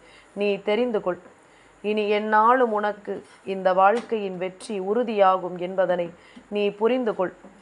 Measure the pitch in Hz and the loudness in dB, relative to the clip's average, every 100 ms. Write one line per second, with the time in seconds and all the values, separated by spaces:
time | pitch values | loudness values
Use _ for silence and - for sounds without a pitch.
0 | - - - - 208 196 214 214 247 214 | -18 -20 -18 -4 -2 -2 -2 0 0 -2
1 | 185 175 - - _ - - _ 208 214 | -4 -6 -12 -20 _ -20 -20 _ -4 -2
2 | 208 208 214 214 226 254 240 208 208 208 | 0 0 2 2 4 4 2 0 -4 -6
3 | - 196 - - - 190 185 185 190 233 | -10 -12 -12 -16 -8 -2 0 4 4 4
4 | - 226 196 180 185 180 - 202 185 214 | -2 -4 -4 -6 -8 -10 -10 -6 -2 -2
5 | 240 214 190 185 175 180 180 190 180 180 | 0 4 4 4 -2 -6 -6 -2 0 0
6 | 170 - - - - 208 202 202 226 254 | -4 -10 -20 -20 -8 -2 -2 0 0 2
7 | 233 185 180 - - - | -2 -2 -4 -6 -20 -20